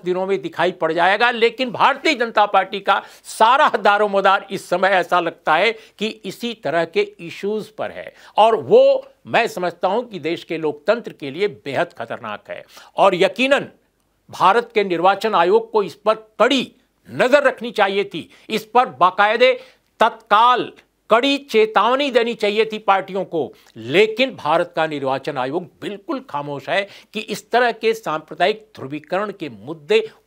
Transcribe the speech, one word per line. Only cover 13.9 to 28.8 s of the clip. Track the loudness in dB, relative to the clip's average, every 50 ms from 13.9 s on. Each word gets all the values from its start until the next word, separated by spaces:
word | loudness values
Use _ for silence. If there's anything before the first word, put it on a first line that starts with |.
| _ _ _ _ _ _ _ -14
भारत | -4 2 2 4 4 2 0 -2 -2
के | -2 -2
निर्वाचन | -2 0 2 2 2 2 2 0 0 2
आयोग | 2 4 4 4 2 2 0
को | -2 -2 -2
इस | -4 -6
पर | -6 -2 -2 -2
कड़ी | -2 -4 _ _ 2 2 2 2 0 -2 -4 -10 _ _ _ _ _ _ -8
नजर | -4 -2 0 2 4 2 2
रखनी | 2 -2 -4 -8 -6
चाहिए | -2 0 0 0 0 -2 -4
थी, | -4 -6 -12 -12 -14 _ _ _ -6
इस | -6 -6 -4
पर | 0 2 2 2
बाकायदे | 0 0 0 0 2 2 2 2 2 4 4 4 4 2 0 -4 -18 _ _ _ _ _ 0
तत्काल | 0 0 0 -2 _ 2 4 4 6 6 4 2 -2 -6 -12 _ _ _ _ _ _ 0
कड़ी | 2 2 2 2 0 -2
चेतावनी | -2 -2 2 2 2 2 2 2 2 2 2 0 0 2
देनी | 2 2 2 0 -4
चाहिए | -2 -2 -2 0 0 0
थी | -2 -4 -4
पार्टियों | 0 0 0 0 0 -4 -6 -8 -6
को। | -6 -4 -6 -6 -6 -8 _ _ _ -18 -14
लेकिन | -8 -2 2 2 2 2 2 0 -2 -2 -4
भारत | -6 -2 0 0 0 0 -2 -4
का | -4 -4 -4
निर्वाचन | -4 -4 -4 -4 -4 -4 -4 -6 -6 -6
आयोग | -4 -4 -6 -8 -8
बिल्कुल | -10 _ -14 -14 -12 -12 -12 _ -10 -10 -10 -10 -10
खामोश | -10 -8 -8 -8 -10 -10 -6 -4
है | -4 -4 -4 -6 -12 -20 -20 _ -14
कि | -12
इस | -10 -10 -12 -12 -8 _
तरह | 0 0 0 0
के | -2 -2 -2 -2 -2
सांप्रदायिक | -4 -4 -8 -8 -8 -8 -8 -6 -2 -2 -2 -2 -4 -8 _ -16
ध्रुवीकरण | -14